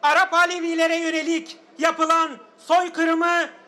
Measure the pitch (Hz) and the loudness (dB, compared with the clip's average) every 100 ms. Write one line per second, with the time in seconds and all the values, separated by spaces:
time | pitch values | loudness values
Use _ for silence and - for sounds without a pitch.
0 | 294 302 370 339 349 359 339 330 330 330 | 2 2 2 2 2 0 -4 0 0 0
1 | 330 320 311 330 - - - - 320 320 | -2 -4 -2 -4 -4 -20 -20 -4 -2 0
2 | 320 330 320 262 - _ - 330 359 330 | 0 2 0 -6 -20 _ 0 0 0 -2
3 | 330 330 339 349 302 - | 0 0 0 0 -2 -10